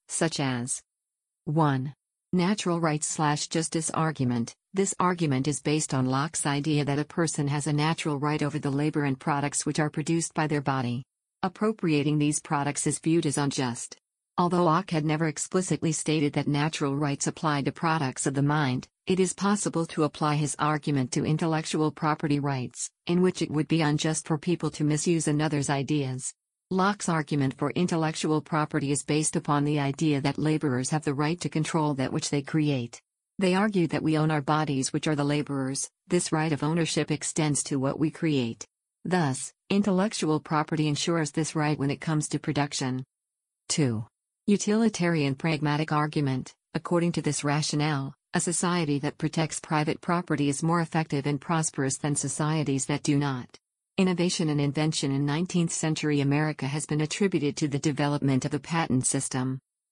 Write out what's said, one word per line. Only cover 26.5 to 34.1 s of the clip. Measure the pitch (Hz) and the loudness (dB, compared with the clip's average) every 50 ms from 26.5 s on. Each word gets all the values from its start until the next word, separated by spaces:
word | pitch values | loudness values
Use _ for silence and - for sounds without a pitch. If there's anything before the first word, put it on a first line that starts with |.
| _ _ _ - | _ _ _ -4
Locke's | 185 190 185 196 208 202 - - | 0 2 2 2 2 0 -2 0
argument | 170 160 151 - 160 147 139 135 135 - | 0 0 0 0 0 0 0 0 0 -2
for | 151 143 - | -2 -2 0
intellectual | - 180 185 180 165 160 156 160 - - 160 156 151 | 0 0 0 0 0 0 -2 -2 -2 0 0 0 0
property | 143 - - 156 151 151 - 156 143 139 | 0 0 -2 -2 0 0 -2 -2 -2 0
is | 143 135 - | -2 -2 -2
based | - 151 151 156 - - 170 | 0 0 0 0 0 -2 -2
upon | 151 - 147 147 143 | 0 0 2 2 2
the | 147 151 147 | 2 2 0
idea | 139 139 135 - 165 156 147 139 | 0 0 0 0 2 2 2 2
that | 131 143 139 - | 2 0 0 0
laborers | 139 156 156 151 160 151 123 123 131 - | 0 0 2 2 0 0 0 0 0 0
have | 156 151 151 | -2 -2 0
the | 156 139 | -2 0
right | 131 151 151 170 175 | 0 0 0 -2 -2
to | - 151 | -4 -4
control | - 160 151 - - 170 151 151 147 | -2 -2 -2 0 0 0 2 2 0
that | 135 131 - | 0 -2 -2
which | - 156 - - | -2 -2 -2 -2
they | - 143 | -2 -2
create. | 135 - - 160 151 147 143 127 120 117 - - - _ _ _ _ _ _ - | -2 0 0 2 2 2 2 0 -2 -4 -8 -14 -20 _ _ _ _ _ _ -2
They | 190 185 180 | 0 2 2
argue | 185 208 220 202 190 170 156 | 2 2 2 2 2 2 2
that | - 147 - | 0 0 0
we | 156 | 2